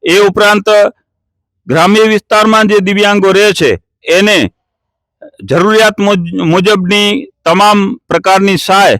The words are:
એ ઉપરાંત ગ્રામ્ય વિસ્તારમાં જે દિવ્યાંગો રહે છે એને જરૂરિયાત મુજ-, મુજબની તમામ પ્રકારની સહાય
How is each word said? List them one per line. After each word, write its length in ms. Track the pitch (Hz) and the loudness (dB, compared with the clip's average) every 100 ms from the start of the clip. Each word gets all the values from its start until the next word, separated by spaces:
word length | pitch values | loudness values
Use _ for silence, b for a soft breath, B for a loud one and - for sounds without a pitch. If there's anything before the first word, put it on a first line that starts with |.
એ 160 | - 185 | -2 0
ઉપરાંત 500 | 202 190 208 208 202 208 202 - _ _ _ _ _ _ - | 0 0 0 0 2 2 0 -4 _ _ _ _ _ _ -6
ગ્રામ્ય 340 | 147 180 214 | 0 2 2
વિસ્તારમાં 680 | 220 214 _ 214 220 220 220 | 2 0 _ -2 2 0 2
જે 120 | 208 | 0
દિવ્યાંગો 520 | 190 202 208 208 190 | 0 -2 0 0 0
રહે 200 | 190 208 | 2 0
છે 300 | 190 147 90 _ _ | 0 -2 -2 _ _
એને 480 | - 170 202 196 107 _ _ _ _ _ _ _ - _ | -2 0 2 0 -2 _ _ _ _ _ _ _ -20 _
જરૂરિયાત 560 | 98 151 190 220 220 208 | -4 -2 0 2 0 0
મુજ-, 440 | 202 202 170 185 | -2 -2 -4 -6
મુજબની 840 | 175 175 190 208 180 208 208 208 - _ - | -2 0 0 0 0 -2 -2 -4 -8 _ -2
તમામ 540 | 175 208 208 196 - _ | 0 2 2 -2 -6 _
પ્રકારની 480 | 170 190 190 196 180 | -4 0 0 0 -2
સહાય 400 | - 196 190 113 | 0 2 2 0